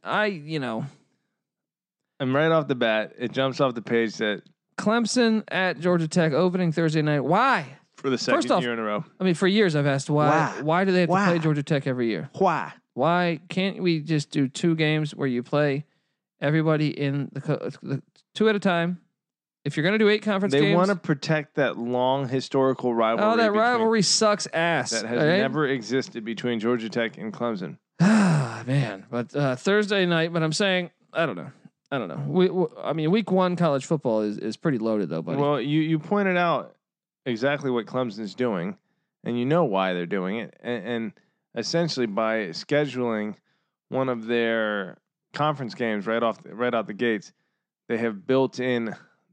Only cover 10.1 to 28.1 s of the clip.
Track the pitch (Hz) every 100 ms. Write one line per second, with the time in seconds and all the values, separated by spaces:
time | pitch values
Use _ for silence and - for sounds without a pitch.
10.1 | 147 151 156 151 104 147 175 196 180 165
11.1 | 185 196 170 160 147 139 143 139 123 117
12.1 | 95 143 - 185 147 82 - _ 117 151
13.1 | 175 175 156 - 185 190 - 175 160 151
14.1 | 156 - - 131 - 170 160 151 156 151
15.1 | - 139 120 120 147 147 139 - _ _
16.1 | _ _ - 143 160 156 151 151 - 143
17.1 | 143 135 143 151 143 - - 127 135 -
18.1 | _ _ - 220 208 196 170 170 180 _
19.1 | _ _ _ _ _ 143 156 170 214 208
20.1 | 214 208 190 196 139 156 170 190 185 -
21.1 | 143 - 151 143 156 123 90 120 123 127
22.1 | 135 131 131 - 139 131 127 123 117 110
23.1 | 113 214 226 220 214 240 240 220 226 180
24.1 | - 214 208 - - 170 151 - 113 113
25.1 | 120 156 185 - 156 143 131 107 131 -
26.1 | 120 110 110 123 117 113 123 110 120 113
27.1 | - 107 - 120 101 85 - _ - 185